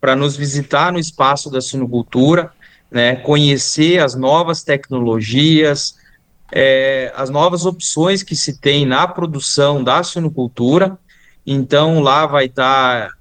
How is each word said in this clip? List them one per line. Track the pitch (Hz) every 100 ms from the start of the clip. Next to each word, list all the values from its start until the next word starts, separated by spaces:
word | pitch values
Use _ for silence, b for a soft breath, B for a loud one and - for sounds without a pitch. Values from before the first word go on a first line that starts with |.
pra | 135
nos | 131 143 139
visitar | 143 139 143 143 170
no | 175
espaço | 165 - 135 143 -
da | 131
suinocultura, | 127 135 123 120 117 123 131 170 160 b b b _
né, | 123 120 127
conhecer | - 147 147 139 - - 156 175
as | 147
novas | 123 131 156 170 160
tecnologias, | - 139 - 131 120 113 107 123 151 160 151 143 - b b b _ _ -
é, | - 135 131 135 135 127 -
as | 131
novas | 143 165 175 170
opções | 180 - - 170 196
que | 196 156
se | - 135
tem | 139 143 139
na | 131 175
produção | 175 170 143 - - 143 143
da | 127 151
suinocultura. | 175 - 160 143 123 - 120 151 190 190 _ b b b -
Então, | 139 131 147 156 160
lá | 139 139 156
vai | 143 131
tá | 127 131 135 127 120 101 -